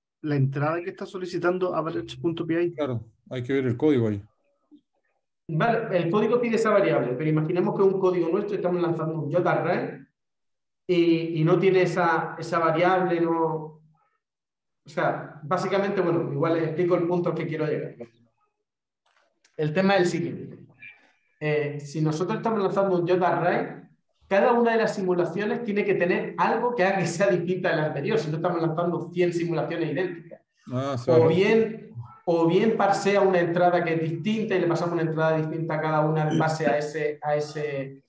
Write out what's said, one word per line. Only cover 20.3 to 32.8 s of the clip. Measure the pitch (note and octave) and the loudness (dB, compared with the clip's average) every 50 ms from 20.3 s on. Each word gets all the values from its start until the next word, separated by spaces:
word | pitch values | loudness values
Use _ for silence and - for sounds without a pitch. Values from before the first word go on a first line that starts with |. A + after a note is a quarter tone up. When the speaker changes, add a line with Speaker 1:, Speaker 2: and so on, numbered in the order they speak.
| - - - - - - - - - _ - - - _ _ _ _ _ _ _ _ _ | -6 -10 -12 -14 -16 -18 -20 -20 -20 _ -20 -20 -20 _ _ _ _ _ _ _ _ _
Speaker 3:
Eh, | D3+ D3+ D3 D3 D3 C#3+ C#3+ D3 | -4 -2 -2 0 -2 -2 -6 -8
si | - - - D#3+ | -10 -8 -4 0
nosotros | D#3 D#3 D3+ D#3+ F#3 F3 A3 G#3 | 0 0 0 0 -2 -2 -2 -2
estamos | - A#3 A3 G#3 | -2 -2 0 0
lanzando | G3 F3+ F#3 G3 G3 F#3+ F3+ F3 | 0 0 2 2 2 2 2 0
un | E3 E3 | 2 2
J | F3+ F3 F#3 E3+ | 2 2 2 2
array, | - - D#3+ F3 G3+ - - - - - - - _ _ _ _ _ _ _ _ | 0 2 0 0 0 0 -2 -6 -10 -14 -18 -20 _ _ _ _ _ _ _ _
cada | F#3+ G3 A#3 B3+ A#3+ | 2 4 4 4 4
una | A#3 A#3 A#3 | 4 4 4
de | A3+ A3+ | 4 2
las | G#3+ F#3+ - | 2 0 0
simulaciones | G#3 F#3+ F3+ F3+ F3 E3+ E3 - G3+ G#3 A3 A#3+ A#3 - | -2 0 0 0 0 0 -2 -2 -2 -2 -2 -2 -4 -4
tiene | G#3 G3+ G#3 G3 | -4 -2 -2 0
que | G3+ F3 | 2 2
tener | D3+ F3 F3+ - - F3 F3 - - | 2 2 2 2 0 -2 -4 -2 0
algo | F3 G#3 B3 - A#3+ A#3+ - | 0 0 0 0 0 -2 0
que | - F3+ | 2 2
haga | G3 G3 F#3+ | 2 2 0
que | F3 - | -2 -2
sea | - - G3 G3 | 0 0 2 2
distinta | F#3 F3 E3+ E3+ F#3 F3+ - F3 | 2 0 0 -2 -4 -2 0 0
de | D#3+ | 0
la | D#3 D3+ D3+ | 0 0 -2
anterior, | C#3 C#3+ C3+ G3+ A3+ A3+ | -4 -4 -4 0 -2 -2
si | D#3 D#3 | -2 -2
no | D3+ D#3+ | -4 -2
estamos | E3+ F3+ E3+ E3+ | -2 -2 -2 0
lanzando | D#3+ D#3+ D#3 D#3+ F3 F3+ E3+ E3 E3+ - | -2 -2 -2 -2 -2 -2 -2 -4 -6 -8
cien | - F3 F3+ F3 E3+ | -2 0 0 0 0
simulaciones | E3+ E3 E3 E3 D3+ C#3 - D#3+ E3+ D#3+ D3 | -2 -2 -2 -2 -2 -2 -4 -4 -4 -4 -2
idénticas. | C#3 E3 F#3+ F3+ E3 E3 - - - - _ _ _ _ _ - | -2 -2 -2 -4 -6 -10 -14 -18 -20 -20 _ _ _ _ _ -8
Speaker 2:
Ah, | B2+ B2 C3+ C#3 C#3 A#2+ | -6 -4 -4 -4 -4 -4
se | B2 C3 | 0 4
Speaker 3:
O | B2 D#3+ | 6 6
Speaker 2:
va. | D#3+ D#3+ | 6 6
Speaker 3:
bien, | E3 F#3 G3 G#3+ A3+ A3+ A3 A3 - - - - - - - - - - _ | 4 4 4 4 6 4 4 2 -2 -10 -14 -16 -16 -16 -16 -16 -18 -10 _
o | - E3+ E3 E3 E3 | 0 2 2 4 4
bien | F3 G3 A3 A3+ G#3 | 4 4 4 2 2
parsea | - | 2